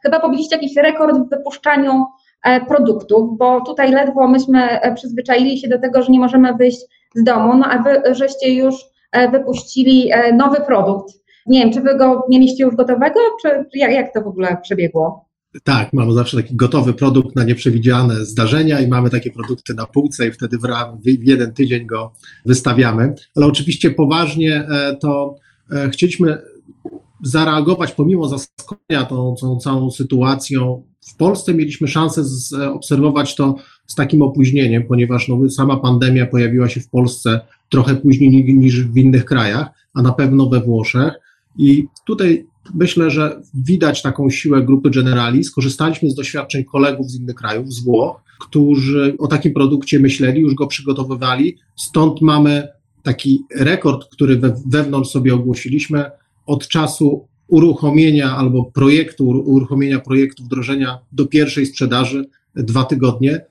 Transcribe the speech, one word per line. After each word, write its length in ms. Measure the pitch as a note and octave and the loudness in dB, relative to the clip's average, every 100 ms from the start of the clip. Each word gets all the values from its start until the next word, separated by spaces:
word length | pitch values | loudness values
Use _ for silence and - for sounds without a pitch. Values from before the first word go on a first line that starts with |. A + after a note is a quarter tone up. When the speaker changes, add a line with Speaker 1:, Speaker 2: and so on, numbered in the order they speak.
Speaker 1:
chyba 180 | D4 - | 0 0
pobiliście 360 | D#4+ C#4 D#4 D#4+ | 0 -4 -4 -4
jakiś 200 | C#4 C#4+ | -2 0
rekord 400 | D#4 D#4 D4+ C4 | 0 2 0 0
w 140 | B3 | -2
wypuszczaniu, 720 | C#4 C#4 - D4+ C#4+ C#4 C4 C4 _ _ _ | -6 -8 -6 0 0 2 0 -2 _ _ _
e, 220 | B3 B3+ B3 | 0 0 2
produktów, 720 | C#4+ A3+ G#3+ - G#3+ A3+ A3 | 2 2 0 2 2 2 0
bo 220 | B3 B3+ | 0 0
tutaj 320 | B3+ D4+ C4+ | -2 -2 2
ledwo 360 | C4+ C#4 C4+ B3+ | 2 0 2 4
myśmy, 520 | B3+ C4+ C4 A#3+ A#3 | 2 4 2 2 0
e, 140 | A#3+ | -2
przyzwyczaili 640 | A#3 B3+ A#3 B3 B3 C4 C4 | -4 -8 -8 -2 0 2 -2
się 100 | A#3 | -2
do 100 | B3 | -2
tego, 240 | B3+ B3+ | 0 0
że 100 | B3+ | 4
nie 80 | B3+ | 4
możemy 340 | B3 C4 B3+ | 4 4 4
wyjść 260 | A#3+ B3 B3 - _ _ | 4 0 0 -14 _ _
z 100 | A3+ | 0
domu, 300 | A3+ A3+ A3+ | 2 4 4
no 120 | B3+ C4+ | 4 2
a 160 | B3 | 0
wy 320 | C4+ C#4 B3 | 2 2 2
żeście 400 | B3+ C4+ - C4 | 0 -2 -2 -2
już, 200 | B3+ C4 C4 - _ _ | 2 0 -2 -12 _ _
e, 180 | A#3+ B3 | 0 2
wypuścili, 840 | C4 C4+ B3+ - C4 B3+ C4 B3 | 2 -2 -8 -6 0 4 4 4
e, 200 | A#3 A#3+ | 2 4
nowy 280 | A#3+ C#4 D4 - | 4 4 2 2
produkt. 480 | G#3+ F#3+ G3 - _ _ _ - | 0 2 -2 -8 _ _ _ 2
Nie 140 | C4 | 4
wiem, 120 | A3+ | 4
czy 80 | C4 | 2
wy 160 | C4+ C4 | 0 2
go 260 | C4 A#3+ B3+ | 2 2 4
mieliście 340 | B3+ C4 - | 4 4 4
już 120 | C4 A#3 | 0 2
gotowego, 440 | B3 B3 C#4+ G#4 A4+ A4 | 0 2 2 2 0 0
czy, 60 | D#4 C#4 - | -2 -2 -4
czy 60 | C4+ | -2
jak, 140 | B3+ | 0
jak 220 | C4 - | 0 -2
to 80 | A3 | -6
w 40 | G#3 | -8
ogóle 300 | F#3 F#3 F3 | -4 -4 -4
przebiegło? 680 | - F#3+ E3+ D#3+ D#3+ - _ _ _ - | -6 -4 -2 -2 -4 -6 _ _ _ -8
Speaker 2:
Tak, 280 | - B2+ A2+ | -2 -2 0
mamy 200 | C3+ A#2 | 0 2
zawsze 240 | A#2 A#2+ B2 | 0 0 -4
taki 200 | A2 B2 | -4 -2
gotowy 360 | C3 D3+ B2 | 0 2 0
produkt 440 | A2+ C#3 C3 - C3 | 0 2 2 0 -2
na 80 | |
nieprzewidziane 680 | A#2 A#2 - A2+ A#2+ B2 B2 | -2 0 0 0 2 2 0
zdarzenia 680 | A2 G#2 A2 G#2+ D3+ D#3+ C#3+ | -2 -4 -2 0 0 0 0
i 80 | B2 | 0
mamy 220 | B2 B2 | 0 0
takie 200 | B2 A#2 | -2 -6
produkty 440 | A#2 A2 - - | -12 -10 -10 -10
na 120 | A2+ A2+ | -12 -4
półce 420 | C#3+ D3 C#3+ A#2 | -2 -2 -4 -6
i 20 | |
wtedy 280 | A2+ A2+ A#2 | -4 -8 -6
w 60 | |
ra-, 280 | B2 A#2+ A#2+ | -6 -6 -8
w, 100 | A2+ | -4
w 240 | A#2 B2+ A#2+ | -2 2 2
jeden 260 | B2+ A#2 | 2 0
tydzień 340 | A2+ C3 A#2+ A#2 | -2 -2 -2 -6
go 260 | A2+ A2+ _ - _ A#2+ | -10 -10 _ -20 _ -2
wystawiamy. 680 | B2+ - A#2+ A#2+ A2 B2+ D3 _ - | 0 2 2 2 2 -2 -4 _ 2
Ale 100 | D3 | 2
oczywiście 440 | - D3 E3+ E3 | 2 -4 -2 -2
poważnie, 760 | C3+ C#3+ D#3+ D#3+ D#3 D#3 D3+ D3 | 0 0 0 -2 -2 -2 -2 -4
e, 260 | C#3+ C#3+ C#3 | -4 -4 -4
to, 380 | D3+ C#3+ C#3+ - _ _ _ | -4 -4 -6 -12 _ _ _
e, 180 | C#3+ C#3 | -6 -6
chcieliśmy 480 | - F3+ - E3 D#3 - - _ _ - - _ _ | -2 -2 0 -2 -2 -12 -20 _ _ -20 -20 _ _
zareagować 680 | C#3 D#3 D#3+ D3+ D3+ F3 E3 | -4 -2 0 0 0 -2 -4
pomimo 360 | - D3 F#3 D3 | -2 0 0 -2
zaskoczenia 760 | C#3 - - - G#3 _ D3+ | -6 -12 -20 -18 -18 _ -4
tą, 300 | A#2+ B2+ B2+ B2 | -4 -4 -6 -4
tą 160 | B2+ B2 | -6 -4
całą 340 | C#3 C3 C3 | -4 -4 -4
sytuacją. 920 | - C3 C3 B2+ C3+ - C3+ B2+ B2+ - _ - | -6 -4 0 0 -2 -4 -4 -4 -6 -14 _ -20
W 20 | _ | _
Polsce 380 | F3+ F#3+ - | 0 0 -2
mieliśmy 340 | E3 D3+ - C#3+ | -2 -2 -4 -4
szansę 360 | D#3+ D#3+ D#3+ | -2 -2 -2
z-, 300 | C3+ C3 - | -4 -6 -8
obserwować 840 | C#3 C#3 C#3 - C#3 D3 C#3+ C#3 - | -8 -6 -8 -2 0 2 0 -4 -2
to 180 | C#3 C3+ - _ _ | -2 -2 -12 _ _
z 80 | |
takim 280 | - C#3+ D3+ | -6 0 2
opóźnieniem, 600 | C#3 C#3 C3 C#3 B2 A2+ A#2 | 2 2 2 2 2 0 0
ponieważ, 400 | B2 A#2+ B2 B2+ | 0 0 -2 -2
no, 220 | B2 C3+ | 0 0
sama 260 | C3+ C3+ C3+ | 0 0 0
pandemia 500 | B2+ B2 B2+ B2+ B2 | 0 2 2 2 2
pojawiła 420 | B2 A#2 B2 A#2+ | 0 0 0 -2
się 120 | A#2+ | -4
w 100 | - | -4
Polsce 500 | B2+ B2 - A#2 A2+ - _ _ | -2 -2 -2 -2 -4 -6 _ _
trochę 280 | C3+ B2+ C3+ | 0 2 2
później 340 | C#3+ B2+ C3+ | 2 4 6
ni-, 240 | C3+ B2+ | 4 4
niż 300 | C3+ C3 B2 | 4 4 2
w 120 | B2 A#2+ | 0 2
innych 280 | C3 B2+ | 4 4
krajach, 420 | - C3 G#2+ A2+ D3+ _ _ | 2 -2 0 -2 -6 _ _
a 80 | C#3 | 0
na 100 | B2 | 0
pewno 360 | B2 C3+ C3+ B2+ | 2 2 2 2
we 120 | B2 | 0
Włoszech. 520 | A2+ A2+ G#2+ B2 D3+ - _ _ _ - | 0 -2 -2 -2 -2 -4 _ _ _ 2
I 280 | C#3+ C#3+ C#3+ _ - | 4 4 0 _ -8
tutaj 400 | A3 F#3 E3 - _ - | -2 0 0 -4 _ -12
myślę, 360 | D#3+ F3 E3+ D#3+ | -2 0 0 0
że 300 | C#3+ D3+ - - | 0 -4 -6 -12
widać 480 | C3+ C3 F3+ D#3+ C#3+ | -8 -2 0 0 0
taką 280 | C#3 - C#3 | -6 -2 -2
siłę 320 | - D3+ C#3 | -2 0 0
grupy 280 | B2+ C3+ C#3+ | 2 2 2
Generali. 540 | B2+ B2+ B2 A#2+ B2+ | 0 0 0 0 -2
Skorzystaliśmy 640 | - - C3 - D#3 D#3+ D3+ | -2 -4 -4 -2 -4 -2 -4
z 40 | |
doświadczeń 500 | C3 B2+ D3 C3+ C#3 | -4 -8 -10 -8 -8
kolegów 460 | C3 C#3 C#3+ C3 B2+ | -4 0 0 -2 -10
z 100 | B2 | -10
innych 140 | B2 | -12
krajów, 380 | A#2+ G#2+ A2 C3 | -10 -6 -6 -8
z 120 | A#2 | -8
Włoch, 360 | B2 A2+ D3+ - _ _ | -2 0 0 -6 _ _
którzy 760 | - D3+ C#3+ C#3 C3+ C#3+ C#3 C#3 | -4 0 2 2 0 0 -2 -2
o 80 | D3 | -4
takim 280 | D3 D3+ | 0 0
produkcie 460 | C#3 C#3 C#3+ - D3 | 0 0 0 0 2
myśleli, 400 | C3+ - B2+ C#3+ | 2 2 -2 0
już 140 | D3+ | 0
go 120 | C3+ C#3 | -2 -6
przygotowywali. 880 | - C#3 C3+ C3 B2 B2+ B2+ D#3+ - _ - | -6 -6 -6 -6 -6 -4 -2 -2 -4 _ -18
Stąd 460 | - E3 D#3 D#3 | -4 0 0 2
mamy 460 | D#3 D3+ D3 C#3+ C#3+ _ _ _ | 2 4 2 0 -6 _ _ _
taki 420 | C#3 B2+ C#3 C3+ - B2+ | -6 -4 0 -2 -2 -2
rekord, 520 | C3+ F#3 D3+ C3 - | 0 0 0 -2 -8
który 240 | - C3+ B2 | -2 0 2
we-, 180 | B2+ A#2 C3 | 0 -2 -2
wewnątrz 440 | D3 C#3+ C#3 B2+ | -2 -2 -4 -4
sobie 240 | C#3 B2+ | -2 0
ogłosiliśmy. 680 | B2 B2 A#2+ B2+ C#3+ - D3+ C#3 - _ _ - | 0 -2 -6 -4 -4 -2 -4 -4 -12 _ _ -6
Od 220 | D3 - | -6 -4
czasu 600 | E3 D3+ - D3 C#3+ - _ _ | -4 -4 -2 -2 -2 -10 _ _
uruchomienia 880 | D#3+ E3 - D3 D3+ D#3+ D3 C3+ C3 | 4 4 2 0 2 4 2 0 -2
albo 280 | C3 B2+ | 0 0
projektu, 640 | A#2+ - C3+ D3+ D#3 - B2+ | -2 2 4 4 0 -2 0
ur-, 140 | B2+ C#3+ | 0 2
uruchomienia 520 | C3+ B2 C3+ C#3 C3+ | 2 2 -2 0 -2
projektu 460 | - C3 C3+ C3 | 0 0 0 -4
wdrożenia 540 | B2 B2+ A#2+ C#3 C3 B2+ _ | -10 -8 -4 -4 -4 -6 _
do 140 | - C#3+ | -4 0
pierwszej 400 | D3+ C#3+ D3 C3+ | 0 0 -2 -4
sprzedaży 580 | - B2+ B2 B2 C#3 C#3 _ _ | -2 -2 0 -2 -4 -8 _ _
dwa 300 | - A2+ A#2+ | -8 -2 -2
tygodnie 600 | B2+ C3+ B2+ A2+ C3+ E3 - | -2 0 0 0 -2 -2 -8